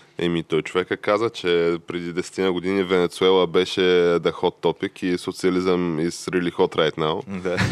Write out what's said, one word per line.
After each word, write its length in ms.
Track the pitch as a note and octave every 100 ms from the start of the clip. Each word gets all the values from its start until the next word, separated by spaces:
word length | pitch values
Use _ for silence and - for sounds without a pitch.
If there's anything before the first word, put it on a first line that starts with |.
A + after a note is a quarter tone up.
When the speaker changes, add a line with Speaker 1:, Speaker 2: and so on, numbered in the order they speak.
| - -
Speaker 1:
Еми, 240 | F2 E2+
той 200 | D#2+ D#2
човека 340 | - F#2 F#2 G2
каза, 340 | - G#2 A2+
че 480 | - F2+ E2+ E2+ E2+ -
преди 260 | F2 F2
десетина 400 | E2+ - - F#2+
години 300 | F2+ F2+ G2
Венецуела 640 | F2+ F#2 F2 - F#2 F#2+ F2
беше 340 | F2+ F#2 - F2+ F2+ F2 E2+
the 120 | E2
hot 220 | D#2+ F2 -
topic 420 | E2+ - G2 -
и 140 | F#2+ F2
социализъм 800 | - - F#2 F2+ F#2 F2+ F2 D#2
is 120 | E2+ - -
really 220 | F2+ F2
hot 220 | - F2+ F2
right 200 | D#2 D#2+
now. 440 | D#2 F#2 - F#2+
Speaker 2:
Да. 140 | F2+ F2+ G#2